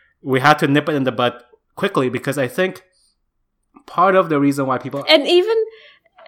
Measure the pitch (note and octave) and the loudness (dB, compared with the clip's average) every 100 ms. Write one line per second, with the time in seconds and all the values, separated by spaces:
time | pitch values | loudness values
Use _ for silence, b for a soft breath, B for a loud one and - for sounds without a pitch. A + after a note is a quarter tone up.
0 | b b C#3+ C3 C#3 D3 D3+ C#3+ C#3+ D3 | b b -2 2 4 2 2 0 0 -2
1 | C3 A#2+ B2 - - _ _ - G3 - | -2 0 -2 -2 -14 _ _ -6 -4 -2
2 | B2+ B2 C#3 C#3 B2+ - F#3 - _ _ | -2 -2 -6 -4 -4 -2 -4 -4 _ _
3 | _ _ _ _ _ _ _ - - - | _ _ _ _ _ _ _ -20 -8 0
4 | F#3 F#3+ E3+ D3 C#3+ C#3 C3 B2+ C3+ C#3 | 2 2 2 2 0 0 -2 -4 -6 -8
5 | - D#4+ C#4 F4 G#4 A4+ A4 B B B | 0 2 4 2 2 0 -2 B B B
6 | B _ | B _